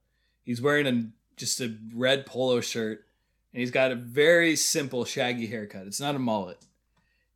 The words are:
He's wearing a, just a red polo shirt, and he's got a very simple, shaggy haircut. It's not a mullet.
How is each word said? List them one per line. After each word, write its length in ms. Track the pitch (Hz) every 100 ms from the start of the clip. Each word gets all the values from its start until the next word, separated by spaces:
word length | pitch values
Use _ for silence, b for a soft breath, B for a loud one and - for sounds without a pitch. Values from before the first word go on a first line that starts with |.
| _ _ _ _
He's 180 | - 120
wearing 240 | 135 147 143
a, 220 | 123 113 - _ -
just 240 | 123 -
a 160 | 123 107 110
red 340 | 117 127 135 135
polo 340 | 117 131 123
shirt, 440 | 113 120 110 110 _ _ _ _ _
and 80 | 123
he's 100 | 123
got 200 | 131 131
a 60 | 120
very 600 | 120 123 147 170 165 147
simple, 480 | - 160 139 127
shaggy 420 | 117 - 123 123 113
haircut. 400 | 110 104 98 95
It's 140 | 101
not 140 | 143
a 60 | 143
mullet. 440 | 127 107 92 87 _ _ _ _ _ _ _